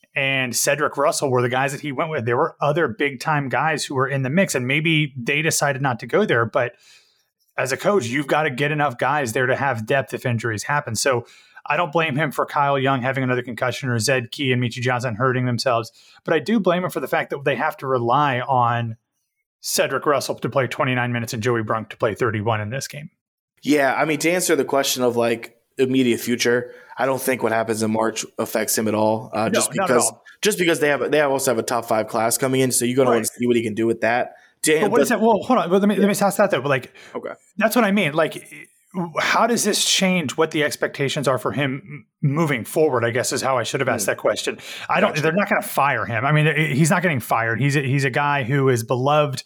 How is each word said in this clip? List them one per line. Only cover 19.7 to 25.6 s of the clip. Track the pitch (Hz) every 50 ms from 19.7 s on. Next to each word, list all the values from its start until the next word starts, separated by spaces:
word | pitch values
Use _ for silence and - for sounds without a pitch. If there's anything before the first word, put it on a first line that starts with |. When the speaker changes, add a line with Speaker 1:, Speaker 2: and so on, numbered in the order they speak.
| - - 165 143 135 123 -
Speaker 1:
Russell | 156 143 127 - - 120
to | - - 127
play | - 139 127 120
twenty-nine | - - 151 131 127 123 123 123
minutes | 120 120 113 -
and | - 113
Joey | 104 127 120 117
Brunk | 110 104 117 110 107 -
to | -
play | - - 113 98
thirty-one | - 131 113 107 107 101 117 110 107
in | 107 104
this | 120 143 -
game. | - - 143 151 - - _ _ _ _ _ _ _ _ _
Speaker 2:
Yeah, | - 127 147 147 139 131 117
I | 123 143
mean, | 156 156 147
to | 151 165
answer | 175 180 175 - 160
the | 139 127
question | - - 135 135 - - 127
of, | 127 123 113
like, | 117 117 117 117 113 - - _ _